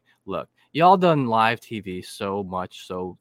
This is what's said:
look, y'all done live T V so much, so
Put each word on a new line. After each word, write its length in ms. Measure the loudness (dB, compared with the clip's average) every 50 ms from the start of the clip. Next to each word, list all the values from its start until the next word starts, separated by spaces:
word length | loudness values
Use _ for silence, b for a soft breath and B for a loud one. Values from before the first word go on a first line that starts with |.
| _ _ _ _ _
look, 240 | -10 -8 -8 -8 -12 _ _ _ _ 0
y'all 240 | 4 6 6 6
done 300 | 6 6 4 4 2 0
live 320 | 0 2 2 2 2 0 -2
T 180 | -6 -10 -12 -10
V 220 | -10 -10 -10 -10
so 420 | -12 -14 -12 -8 -6 -6 -4 -6 -6
much, 440 | -6 -8 -8 -8 -10 -12 -18 -14
so 300 | -12 -10 -10 -10 -10 -12 -16